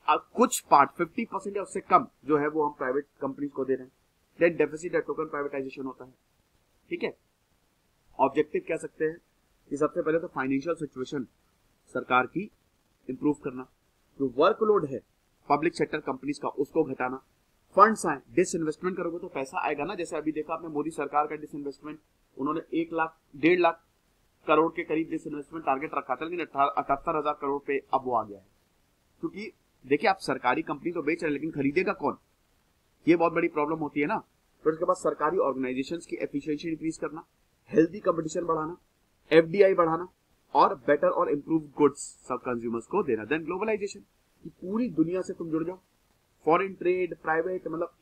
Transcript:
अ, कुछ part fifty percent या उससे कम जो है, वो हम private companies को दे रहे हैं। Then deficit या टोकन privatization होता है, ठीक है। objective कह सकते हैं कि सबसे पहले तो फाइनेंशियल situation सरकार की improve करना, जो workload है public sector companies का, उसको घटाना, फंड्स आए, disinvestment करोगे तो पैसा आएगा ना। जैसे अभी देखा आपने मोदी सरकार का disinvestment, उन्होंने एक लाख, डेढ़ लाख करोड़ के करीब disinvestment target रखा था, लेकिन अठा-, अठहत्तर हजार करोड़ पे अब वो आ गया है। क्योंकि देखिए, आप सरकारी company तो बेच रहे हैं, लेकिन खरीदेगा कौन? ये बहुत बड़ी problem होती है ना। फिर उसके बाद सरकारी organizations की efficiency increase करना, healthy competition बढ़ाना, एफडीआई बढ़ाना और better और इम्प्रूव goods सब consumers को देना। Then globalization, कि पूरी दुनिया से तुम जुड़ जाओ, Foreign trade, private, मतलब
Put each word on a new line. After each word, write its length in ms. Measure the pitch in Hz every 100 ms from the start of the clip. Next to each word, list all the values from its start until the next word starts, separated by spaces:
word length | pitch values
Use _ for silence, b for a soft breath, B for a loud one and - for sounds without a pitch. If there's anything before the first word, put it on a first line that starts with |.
| -
अ, 80 | -
कुछ 440 | - - 240 -
part 300 | - 151 -
fifty 340 | - 165 -
percent 320 | 226 190 202 202
या 60 |
उससे 180 | 180 190
कम 260 | - 185 123 _
जो 140 | 131 147
है, 100 | 147
वो 160 | 156
हम 80 | 147
private 320 | - 131 139 - _
companies 300 | 139 135 143
को 140 | 135
दे 100 | 131
रहे 120 | 127 127
हैं। 60 | _ _ _ _ -
Then 280 | 170 151 147
deficit 280 | 156 175
या 60 | 160
टोकन 240 | 156 147
privatization 580 | 156 147 143 139 135 143
होता 220 | 131 -
है, 100 | 131 _ _ _ _ _ _ _ _
ठीक 120 | 170
है। 160 | 196 - _ _ _ _ _ _ _ _ _ -
objective 420 | 131 143 147 185 -
कह 80 | 160
सकते 280 | 156 -
हैं 140 | 156 170 _ _ _ _ _
कि 60 | 143
सबसे 260 | 147 175
पहले 160 | 156 160
तो 100 | 170
फाइनेंशियल 460 | 143 131 139 160
situation 520 | 165 147 131 127 143 110 _ _ _ _ _ _
सरकार 400 | 127 120 127 123
की 240 | 156 214 _ _ _ _ _ -
improve 240 | 131 147
करना, 280 | 147 143 127 127 _ _ _ _ -
जो 100 | 135
workload 580 | 120 175 214 214 202 147
है 240 | 120 - _ _ _ -
public 260 | 143 165
sector 260 | - 147 156
companies 380 | 147 131 139 143
का, 100 | 131
उसको 360 | - 147 160
घटाना, 320 | 135 131 127 131 - _ _ _ _ -
फंड्स 300 | 214 214 180
आए, 140 | 139 -
disinvestment 640 | 120 185 170 156 - 185 190
करोगे 220 | 170 175
तो 100 | 185
पैसा 380 | 143 135 - -
आएगा 180 | 147
ना। 100 | 139
जैसे 220 | 175 160 160
अभी 160 | 151
देखा 220 | 151 151
आपने 140 | 160 165
मोदी 220 | 147 151
सरकार 360 | 160 143 147 151
का 100 | 151
disinvestment, 600 | 147 151 139 - 151 151 _ _ _ -
उन्होंने 420 | 139 160 - 160
एक 120 | 165
लाख, 260 | 165 160 - _ 135
डेढ़ 240 | 151 180
लाख 240 | 170 165 _ _ _ _ _ _ -
करोड़ 260 | 156 165
के 120 | 165
करीब 260 | 165 156 156
disinvestment 560 | 156 156 147 139 160 151
target 240 | 135 156
रखा 220 | 143 - 123
था, 80 |
लेकिन 160 | 165 175
अठा-, 320 | 151 139 143 143
अठहत्तर 380 | 139 139 175 156
हजार 180 | 147
करोड़ 280 | 147 139 143 143
पे 120 | 139 -
अब 60 | 131
वो 100 | 127
आ 100 | 117
गया 140 | 107 98
है। 80 | - _ _ _ _ _ _ _
क्योंकि 320 | 165 170 220 - _ _ 131
देखिए, 240 | 147 208
आप 60 | 190
सरकारी 420 | - 127 127 143
company 300 | 160 147 170
तो 100 | 175
बेच 200 | 143 170
रहे 60 | 165
हैं, 40 |
लेकिन 180 | 139 156
खरीदेगा 420 | 156 135 147 185
कौन? 240 | 185 147 - _ _ _ _ _ _ _ _ 147
ये 80 | 170
बहुत 160 | 165
बड़ी 160 | 165 170
problem 280 | 151 147 160
होती 240 | 147 147
है 60 | 147
ना। 120 | 220 - _ _ _
फिर 80 | 151
उसके 120 | 156
बाद 120 | 175 180
सरकारी 420 | 160 147 151 -
organizations 680 | 131 131 131 127 135 170 -
की 100 | 170
efficiency 520 | 135 143 156 147 170
increase 300 | 156 160 -
करना, 280 | 156 156 - _ _ _ -
healthy 320 | 208 165 208
competition 440 | 185 165 160 180
बढ़ाना, 320 | 170 165 156 180 _ _ _ _ _
एफडीआई 420 | 156 165 196 190
बढ़ाना 340 | 175 165 165 180 _ _ _ _
और 200 | 143 196
better 340 | 143 131 147 180
और 220 | 165 175
इम्प्रूव 300 | 143 139 160 147 143
goods 220 | 143 -
सब 380 | - - - 123
consumers 500 | 131 117 117 113 -
को 160 | 190
देना। 220 | 151 110
Then 200 | 107 156
globalization, 560 | 160 185 220 214 196 202 - _ _ _
कि 60 | 165
पूरी 380 | - 180 220 247
दुनिया 320 | 160 160 185
से 120 | 180
तुम 180 | 185 165
जुड़ 140 | 160
जाओ, 160 | 165 185 _ _ _ _ _ _
Foreign 300 | 156 175 196
trade, 420 | 185 175 185 175 165
private, 520 | 160 160 180 185 165
मतलब 260 | 160 170 _